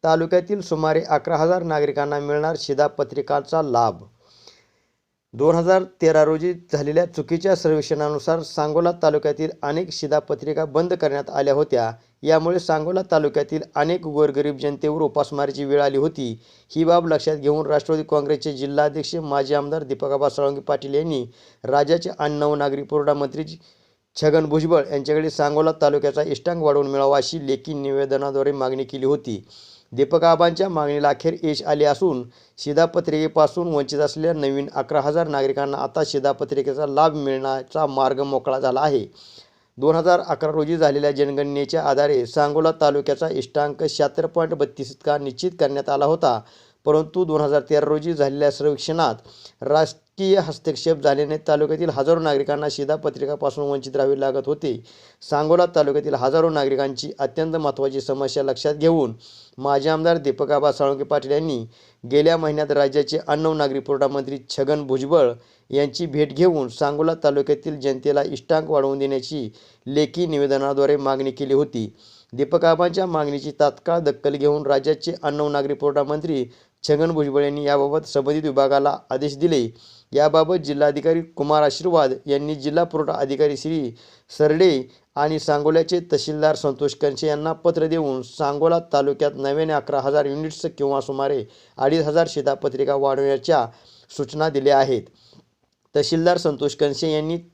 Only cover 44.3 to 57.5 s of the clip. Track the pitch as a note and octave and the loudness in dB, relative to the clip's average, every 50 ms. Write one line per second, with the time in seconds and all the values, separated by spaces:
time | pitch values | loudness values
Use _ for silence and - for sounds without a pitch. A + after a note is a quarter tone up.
44.3 | - E3+ E3 D#3 E3 C#3+ D3 - - - C3+ A#2 C3 _ - D3+ D3 D3 C#3+ C#3 | 0 -2 -2 -2 0 -2 -2 -4 -4 -12 -12 -12 -12 _ -4 -2 -2 -2 -4 -8
45.3 | B2 A#2 - F#3 F3+ F3 D#3 C#3 C#3 C#3 C3+ - C#3+ C#3 C#3+ D3 D#3+ E3 E3+ C#3 | -8 -6 -6 -6 -2 0 0 0 0 -2 -4 -2 -2 0 2 2 2 2 2 0
46.3 | A#2+ A2 G#2+ - _ _ _ _ _ _ _ D3+ D3+ D#3 D#3+ D#3 - F3+ F#3 D#3+ | 0 0 -4 -12 _ _ _ _ _ _ _ 2 2 2 2 0 -2 -4 -2 0
47.3 | D#3 D3+ D3+ C#3+ C#3+ D3 C3 - D#3 D3 D3 C#3+ D3+ D3+ D3+ E3+ E3+ D3 C#3+ C3+ | 0 0 0 2 2 0 0 2 2 2 2 2 0 -2 -2 -4 0 0 0 0
48.3 | C3+ C#3+ D3 D3 C#3 - C#3+ D3+ B2+ - - - D#3+ E3 D#3+ C3 A2 A#2 _ - | 0 2 0 0 0 2 -2 -2 -2 -2 -4 -4 0 0 0 0 0 -4 _ -20
49.3 | - - - - _ _ - C3 D3 D#3 D#3+ D3+ - _ _ _ _ - F#3+ F#3+ | -20 -20 -20 -20 _ _ -4 0 2 2 2 0 -2 _ _ _ _ -4 0 6
50.3 | F#3+ G3 E3 D#3+ D3 - _ E3 D#3 - - E3 E3 D3 C#3 D3 C#3 C#3 D3+ C#3+ | 6 6 6 4 -6 -4 _ -4 -4 -2 0 0 0 4 4 2 2 2 0 -2
51.3 | D3+ D3+ - - D3+ D3 D3+ D3 D#3+ D#3 E3+ D#3+ A#2 C#3 C3+ D3 E3 E3+ D#3+ D#3 | -2 -4 2 2 2 4 4 0 0 0 -2 -2 0 0 2 2 2 2 2 0
52.3 | C#3+ C#3 C#3 D3 D3 C#3+ D3 D3 C#3 - C#3+ C#3 D3+ D3+ D#3 D3 - B2+ C#3+ C#3 | 0 0 0 0 -2 -2 -2 -4 -4 -4 -2 -2 -2 -2 -2 -6 -4 -4 -6 -6
53.3 | D3 C#3+ C#3+ C#3 C3 D3 D3 C#3+ C#3+ C#3 C3 C3+ C3 C#3+ C3+ C3+ C#3 C3+ C3+ C3+ | -4 -2 -4 -4 -2 -2 -4 -2 -2 -4 -6 -4 -2 0 2 2 2 0 0 -2
54.3 | B2+ C#3 C3 C3+ D3+ D3 - D3 A#2 A2+ A#2 - - - - - _ _ - - | -2 -2 -2 -4 -4 -4 -2 -4 -4 -6 -8 -18 -20 -20 -20 -20 _ _ -8 -2
55.3 | D3+ C#3+ D3+ D#3 E3 F3 F3+ E3+ E3+ D#3+ D3 C#3 C#3 D3 C#3+ D3 C#3 B2 B2 C3+ | -2 0 2 4 4 4 4 2 4 2 2 2 2 0 0 -2 -2 0 0 2
56.3 | C#3 E3 D#3+ E3 D#3+ D3 C#3 C3+ C3+ C3 C#3 C#3 C3+ A#2+ - D3 - - C#3 B2+ | 2 4 2 2 2 0 0 0 0 0 -2 -2 -4 -8 -10 -12 -6 -4 -6 -4
57.3 | A#2 D#3+ D#3+ E3 | -2 -4 -4 -2